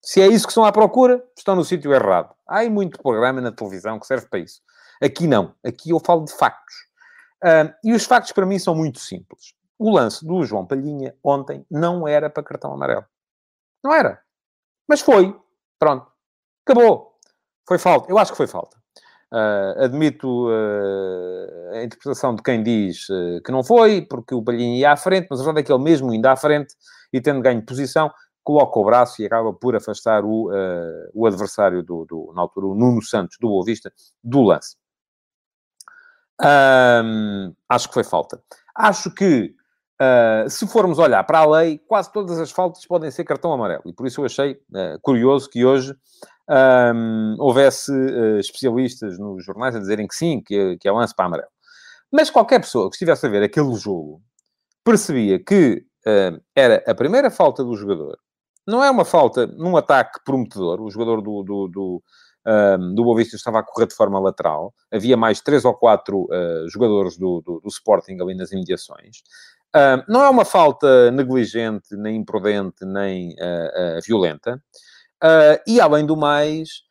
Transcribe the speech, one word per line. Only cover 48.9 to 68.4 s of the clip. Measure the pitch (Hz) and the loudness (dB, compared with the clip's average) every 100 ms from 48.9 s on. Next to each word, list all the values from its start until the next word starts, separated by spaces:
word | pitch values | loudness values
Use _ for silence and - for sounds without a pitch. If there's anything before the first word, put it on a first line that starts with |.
| 123 107 90 | -6 -12 -12
nos | 104 95 | -12 -12
jornais | 90 95 127 117 | -14 -8 -6 -6
a | |
dizerem | 98 107 101 | -6 -6 -6
que | - | -6
sim, | 170 135 | -4 -4
que | - 101 | -4 -2
é, | 98 87 | -2 -2
que | 98 | -2
é | |
lance | 107 113 | -2 -2
para | - 92 | -2 -4
amarelo. | 82 - _ _ _ - _ _ | -4 -10 _ _ _ -20 _ _
Mas | 285 294 | 0 2
qualquer | 254 220 240 | 2 4 2
pessoa | - 120 95 | 0 -2 -2
que | - | -4
estivesse | 170 143 143 | -2 0 0
a | |
ver | 101 | 0
aquele | 208 160 143 113 | 0 0 -2 -2
jogo | 104 90 76 78 107 _ _ _ _ _ | -6 -8 -10 -18 _ _ _ _ _ _
percebia | - 214 - 139 104 92 | 2 2 2 -2 0 0
que, | - 202 143 104 _ _ - | 2 4 4 2 _ _ 0
eh, | 104 95 82 _ - | 2 2 -4 _ 2
era | 127 110 - | 4 4 2
a | |
primeira | 107 131 233 277 | -2 0 2 0
falta | - 165 127 | 2 0 0
do | 123 110 | -6 -6
jogador | 101 90 73 - _ _ _ _ - | -6 -6 -6 -16 _ _ _ _ -6
não | 226 | 0
é | 277 | 2
uma | 254 | 2
falta | 170 170 127 127 117 | 2 2 2 2 -4
num | - 170 170 | -4 -2 -2
ataque | - 139 113 - | 2 0 0 -8
prometedor. | - 135 117 101 90 90 | -6 -4 -4 -6 -6 -6
O | 110 | -8
jogador | 101 113 113 | -8 -4 -4
do, | 104 104 | -4 -10
do, | 95 101 95 | -8 -8 -8
do, | 87 95 87 _ _ _ _ - | -8 -8 -10 _ _ _ _ 0
ahm, | 107 101 95 90 | 2 4 2 -2
do | 101 | -2
Boa | 120 113 | 0 2
Vista | 117 107 | -2 -6
estava | - 110 | -6 -6
a | |
correr | 104 - 113 | -6 -4 -4
de | |
forma | - 104 98 | 0 -2 0
lateral. | 95 - 82 78 90 _ _ | -2 -2 -6 -6 -10 _ _
Havia | 110 110 123 | -6 0 2
mais | 113 104 | 2 -2
três | - 143 | 0 2
ou | 123 | 2
quatro, | 110 120 107 - 98 90 | 2 4 4 0 -6 -4
eh, | 87 87 82 82 | -4 -4 -6 -8
jogadores | 98 117 104 92 85 | -2 0 0 -2 -4
do, | 92 87 | -6 -6
do, | 80 82 | -8 -12
do | 104 | -12
Sporting | - - 98 - 92 | -12 0 0 0 -10
ali | 90 | -10
nas | 92 | -8